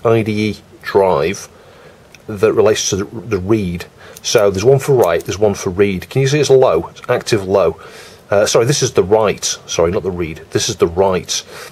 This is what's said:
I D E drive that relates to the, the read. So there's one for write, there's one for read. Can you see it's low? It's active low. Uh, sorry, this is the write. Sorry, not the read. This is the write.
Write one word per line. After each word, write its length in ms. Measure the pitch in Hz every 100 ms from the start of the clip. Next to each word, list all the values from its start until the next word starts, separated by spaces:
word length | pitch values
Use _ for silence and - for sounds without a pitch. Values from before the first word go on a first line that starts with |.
I 200 | 117 113
D 80 | 107
E 260 | 104 107 98 - -
drive 680 | - 104 95 80 82 98 - - - - - - - - -
that 260 | 104 107
relates 360 | 110 104 104 -
to 60 | 95
the, 80 |
the 340 | 101 113 92 101
read. 460 | 92 113 92 85 - - - -
So 280 | - 113 101
there's 140 | 95
one 160 | 117 135
for 160 | - 131
write, 300 | 92 82 -
there's 120 | 95
one 160 | 107
for 160 | 98 98
read. 400 | 90 101 92 -
Can 120 | 131
you 80 | 135
see 100 | 147
it's 100 | 135
low? 380 | 131 127 82 85
It's 100 | - -
active 360 | 123 - 107 92
low. 300 | 98 90 - - - - - -
Uh, 140 | 101 104
sorry, 180 | 139
this 180 | 120 143
is 120 | 127
the 100 | -
write. 540 | 92 110 104 69 - - -
Sorry, 260 | - 85
not 120 | 98
the 80 | 87
read. 340 | 87 80 80 -
This 180 | 107 -
is 80 | 98
the 100 | 92
write. 560 | 85 98 92 - - - - -